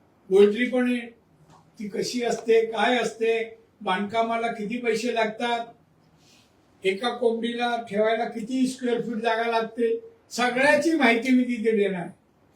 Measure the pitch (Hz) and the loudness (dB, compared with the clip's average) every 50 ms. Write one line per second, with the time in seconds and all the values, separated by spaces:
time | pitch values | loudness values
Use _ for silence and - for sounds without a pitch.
0 | _ _ _ _ _ - 185 196 208 208 208 233 254 220 254 247 247 247 247 240 | _ _ _ _ _ 2 6 8 8 8 6 2 -2 0 0 0 0 2 0 -2
1 | 233 233 - _ _ _ _ _ _ _ - - _ _ _ - 208 202 - 202 | -4 -10 -18 _ _ _ _ _ _ _ -20 -20 _ _ _ -12 -12 -8 -6 -6
2 | 180 - 240 247 240 226 - - - 226 226 226 226 220 226 208 208 247 254 240 | -6 -4 -4 -4 -2 -2 -2 -2 2 4 4 4 4 2 -2 0 2 2 2 2
3 | 220 202 - - 226 226 226 226 226 - - - _ _ _ - 214 202 185 202 | 0 -2 -4 -2 0 0 0 0 -2 -6 -12 -20 _ _ _ -10 -4 -2 -2 -2
4 | 202 202 226 226 226 233 226 226 226 226 208 208 208 190 240 240 240 233 214 214 | -2 -2 0 -2 0 0 0 -2 -2 -4 -4 -4 -6 -6 -6 -4 -2 -2 0 0
5 | 247 240 226 226 214 208 - - 240 240 240 233 233 - - _ _ _ _ _ | -2 -2 0 0 -2 -2 -2 -4 -4 -2 -2 -4 -6 -8 -14 _ _ _ _ _
6 | _ _ _ _ _ _ _ _ _ _ _ _ _ _ _ _ - 190 190 196 | _ _ _ _ _ _ _ _ _ _ _ _ _ _ _ _ -2 -2 -2 0
7 | 247 240 247 247 247 226 226 226 233 233 233 240 240 240 233 226 220 - 196 208 | -2 -4 -2 0 0 0 0 0 -4 -4 -4 -2 -2 -2 -2 -4 -6 -4 -2 0
8 | 214 220 226 226 233 214 - 226 208 240 262 262 254 - - - 254 233 233 - | 2 2 2 0 -2 -4 -6 -8 -8 -6 -2 0 0 -2 -2 -4 -2 -2 -2 -2
9 | 208 226 233 214 226 233 226 226 233 233 226 226 214 - - 254 233 226 233 - | -2 -4 -6 -2 0 0 0 0 0 0 0 -2 -2 -4 -4 -2 0 0 0 -2
10 | - - - _ _ - - 233 240 247 233 254 277 294 302 285 - 330 320 294 | -6 -12 -20 _ _ -12 -4 -2 -2 0 2 2 4 4 4 4 4 2 2 4
11 | 254 226 226 220 - 262 254 254 240 233 247 214 214 226 208 202 202 190 185 175 | 4 4 4 2 2 2 4 4 4 2 -2 -2 0 0 2 2 2 0 -2 -4
12 | 170 - - _ _ _ _ _ _ _ _ | -8 -10 -14 _ _ _ _ _ _ _ _